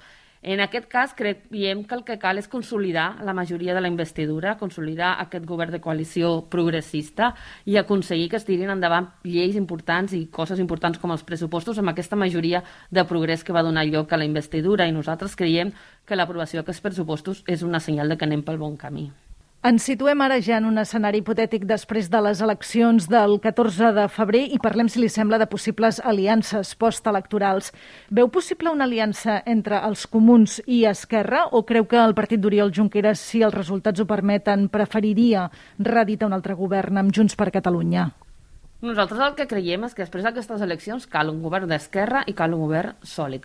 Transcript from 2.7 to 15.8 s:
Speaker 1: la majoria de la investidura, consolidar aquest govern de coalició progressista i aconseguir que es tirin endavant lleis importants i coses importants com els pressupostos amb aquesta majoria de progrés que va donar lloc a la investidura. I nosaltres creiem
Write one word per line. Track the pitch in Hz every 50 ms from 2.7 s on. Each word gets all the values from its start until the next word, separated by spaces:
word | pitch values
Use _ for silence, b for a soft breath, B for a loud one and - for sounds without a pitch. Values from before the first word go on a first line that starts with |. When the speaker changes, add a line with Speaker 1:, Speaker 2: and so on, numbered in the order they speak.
| 233 208 196 185 165 160 160 185 220 214 214
Speaker 1:
la | 190
majoria | 185 185 180 170 175 170 180 180
de | 180 185
la | 185
investidura, | 175 170 170 160 - - 160 156 151 156 160 180 202 220 214
consolidar | 208 185 - 165 156 156 160 165 175 180 185 -
aquest | 185 175 - 170 165
govern | 160 175 170 165 170
de | 175 165
coalició | - 165 160 156 160 160 - 175 170 170 165 160 165 -
progressista | 185 175 170 165 165 160 156 - - 151 151 - - 202 226 247 - B B B B B B
i | 202 202 208
aconseguir | 190 - 202 190 175 - 175 165 170
que | 170 220 214
es | 214
tirin | 196 190 175 190 196 196
endavant | 190 180 170 170 175 185 180 _ _ -
lleis | 175 175 175 180 190 202
importants | 208 190 170 175 160 - 175 170 180 196 185
i | 190 170 160
coses | 160 - 160 165 170 185 190
importants | 180 165 165 160 - 170 165 -
com | - 175 165
els | 156 -
pressupostos | - 170 160 170 156 175 165 165 233 220 214
amb | 202 180 165
aquesta | 180 165 - 208 208
majoria | 190 180 170 170 165 170 175 180 180 B B B B B
de | 175 190 175
progrés | 175 175 165 160 156 165 165 -
que | - 175
va | 170 165
donar | 165 160 160 156
lloc | 151 156 156 156 151
a | 170 156
la | 151
investidura. | 151 151 147 147 - 165 156 156 190 214 196 175
I | 165
nosaltres | 160 156 147 156 165 160 190 196 - -
creiem | 180 165 165 170 175 202 B B